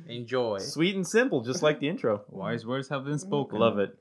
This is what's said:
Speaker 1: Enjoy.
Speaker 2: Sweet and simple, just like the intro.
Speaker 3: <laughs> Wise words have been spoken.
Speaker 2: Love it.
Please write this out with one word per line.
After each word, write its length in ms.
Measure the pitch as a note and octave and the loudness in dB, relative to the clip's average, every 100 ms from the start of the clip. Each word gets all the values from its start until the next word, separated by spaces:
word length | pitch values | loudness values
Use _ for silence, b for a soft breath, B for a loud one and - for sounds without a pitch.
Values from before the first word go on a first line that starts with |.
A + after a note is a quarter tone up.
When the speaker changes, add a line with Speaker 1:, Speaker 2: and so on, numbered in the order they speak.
| E3 | -14
Speaker 1:
Enjoy. 500 | A#2+ A#2 B2+ A#2 G2+ | -12 -4 0 0 -2
Speaker 2:
Sweet 380 | A2+ C#3+ F3+ G3 | -4 0 0 0
and 100 | F3 | 2
simple, 340 | A3 B3+ D#3 | 2 4 2
just 200 | A2+ E3 | -2 2
like 160 | D3+ D3+ | 2 2
the 100 | C#3+ | 0
intro. 340 | F#3 B2+ G#2 | 0 0 0
Speaker 3:
<laughs> 40 | - | -4
Wise 380 | G2+ G2 A#2 A2 | -8 -4 -4 -2
words 220 | C3+ C3 | -4 -4
have 160 | C#3+ | -6
been 140 | C3+ D3 | -4 -6
spoken. 420 | G3 D3 C3 A2 | -2 -2 0 4
Speaker 2:
Love 180 | A2+ G2+ | 4 4
it. 180 | G2 - | 0 -4